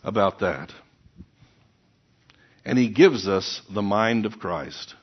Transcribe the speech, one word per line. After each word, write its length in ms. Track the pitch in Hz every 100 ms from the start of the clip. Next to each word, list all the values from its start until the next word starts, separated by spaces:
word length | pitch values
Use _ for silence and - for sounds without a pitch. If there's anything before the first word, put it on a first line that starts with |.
about 360 | - 107 98 -
that. 340 | 92 69 78 - _ _ _ - - _ _ _ _ _ _ _ _ _ _ _ _ _
And 120 | 117 127
he 100 | 120
gives 400 | 104 185 120 92
us 340 | 95 - - -
the 140 | 101
mind 420 | 101 101 113 117
of 140 | 107 -
Christ. 560 | 95 85 73 - - -